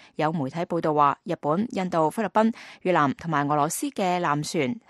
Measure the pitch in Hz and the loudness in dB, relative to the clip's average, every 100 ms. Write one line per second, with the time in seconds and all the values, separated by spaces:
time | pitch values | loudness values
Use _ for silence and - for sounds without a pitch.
0 | - - 156 165 135 156 175 170 165 151 | -14 -4 -2 -2 -4 -6 -4 -2 0 4
1 | 143 - - 160 147 165 220 - 185 170 | 4 2 -4 -4 -2 -2 -2 -4 -2 0
2 | 156 180 202 214 226 - - - 185 175 | 0 0 0 2 2 0 -10 -6 0 2
3 | 143 120 165 147 143 151 147 - 285 - | 2 0 -2 0 2 2 0 -2 -6 -2
4 | 185 180 170 147 151 180 127 117 - | -2 0 0 -2 -2 -2 -2 -4 -8